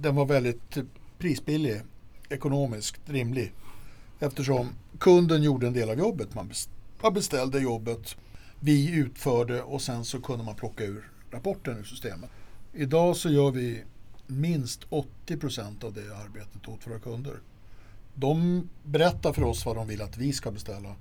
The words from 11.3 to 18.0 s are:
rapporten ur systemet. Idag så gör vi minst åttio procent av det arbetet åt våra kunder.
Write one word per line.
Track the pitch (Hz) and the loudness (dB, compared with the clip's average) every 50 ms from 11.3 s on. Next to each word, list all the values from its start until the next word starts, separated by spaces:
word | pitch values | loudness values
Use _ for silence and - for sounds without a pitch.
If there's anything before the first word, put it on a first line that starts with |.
rapporten | - 120 - 196 190 190 - 143 120 107 | -12 -6 -4 -4 -4 -4 -4 -6 -6 -6
ur | 104 | -8
systemet. | - 127 127 - 117 92 82 92 - - - - - - - - - - | -12 -12 -10 -8 -8 -8 -8 -10 -14 -14 -14 -14 -14 -14 -14 -14 -12 -6
Idag | - 147 131 139 165 170 175 170 | -4 0 4 4 6 6 6 4
så | 175 - 175 | 4 4 6
gör | 147 143 143 143 | 6 8 6 6
vi | 131 127 123 120 117 110 - - - - - - - - - - | 4 2 0 -2 -2 -4 -8 -12 -14 -16 -16 -14 -14 -14 -10 -6
minst | 131 135 147 170 170 151 127 117 - - - - | -2 0 2 2 2 2 0 -2 -6 -8 -8 -4
åttio | - 156 139 - - - - - 175 147 | -2 -2 -2 -4 -8 -14 -8 -6 -6 -4
procent | 156 135 - - 107 104 104 - - | -4 -4 -4 -6 -8 -8 -10 -10 -10
av | 113 101 | -10 -10
det | 104 101 101 101 98 104 | -10 -10 -12 -12 -12 -12
arbetet | 104 95 104 98 - - - - - | -12 -12 -12 -12 -12 -12 -12 -12 -12
åt | 113 107 - 120 | -12 -10 -10 -10
våra | 113 110 | -10 -8
kunder. | - 123 113 120 135 143 - - - - - - - - - - - - - - | -8 -8 -8 -6 -6 -8 -10 -10 -14 -18 -20 -20 -18 -18 -16 -16 -16 -16 -18 -18